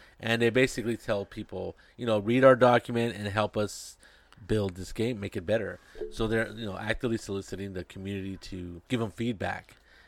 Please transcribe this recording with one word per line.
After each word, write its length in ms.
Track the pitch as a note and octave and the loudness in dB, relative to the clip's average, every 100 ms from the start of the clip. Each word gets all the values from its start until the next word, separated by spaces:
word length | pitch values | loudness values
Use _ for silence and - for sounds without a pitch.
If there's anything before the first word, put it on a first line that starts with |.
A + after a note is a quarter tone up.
| - - | -20 -8
and 200 | A2+ A#2 | -2 2
they 80 | A#2 | 4
basically 460 | A#2 C3 - A2+ A2 | 4 2 0 -4 -4
tell 300 | - G2+ G2 | -2 -4 -4
people, 500 | A2 - F#2 F#2 - _ - | -10 -10 -8 -8 -10 _ -6
you 80 | A#2+ | 0
know, 140 | G#2+ | 2
"Read 260 | G2+ B2+ C3 | 4 8 8
our 100 | B2 | 10
document 600 | B2 A#2+ - A#2 A#2 G#2 | 8 6 2 0 -2 -2
and 100 | G#2 | -2
help 300 | G2+ G#2+ A2 | 0 0 0
us 400 | G#2 - - - - - _ - G2 | -2 -4 -16 -20 -20 -20 _ -20 -2
build 280 | G#2+ G2 F2+ | 0 0 -4
this 180 | F2 | -8
game, 260 | - A2+ A2 | -2 -2 -2
make 160 | G2+ G2 | -6 -6
it 100 | E2+ | -2
better." 340 | A2+ F#2+ - - - - | -2 -2 -8 -16 -12 -10
So 160 | - A2 | -4 0
they're, 220 | A2+ G#2 | 2 0
you 140 | D2+ G#2 | -6 -8
know, 120 | F#2 | -6
actively 400 | G#2+ - B2 A2+ | -4 -2 -2 -2
soliciting 560 | - G2 - F#2+ G2 | -4 -6 -6 -8 -8
the 100 | F#2 | -8
community 540 | F2+ G2 F#2+ G2 F#2+ F#2+ | -10 -10 -8 -6 -8 -10
to 440 | - F#2 F2 E2+ - | -10 -10 -10 -12 -6
give 120 | B2 | -4
them 100 | A2+ | -4
feedback. 640 | - A#2+ G2+ F#2+ F#2+ - - _ - | -4 -6 -4 -6 -8 -12 -20 _ -20